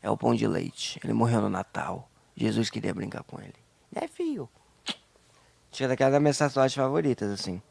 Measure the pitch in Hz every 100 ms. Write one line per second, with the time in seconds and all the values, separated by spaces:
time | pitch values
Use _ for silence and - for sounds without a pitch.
0 | 101 107 117 117 110 90 87 - - -
1 | - 113 117 117 104 95 - - - -
2 | - _ _ - 110 110 110 117 101 95
3 | 101 - - - 98 - _ _ _ -
4 | - - 339 254 139 _ _ _ - -
5 | _ _ _ _ _ _ _ - 135 127
6 | 135 143 147 135 147 135 131 139 131 147
7 | 151 120 104 98 - 90 -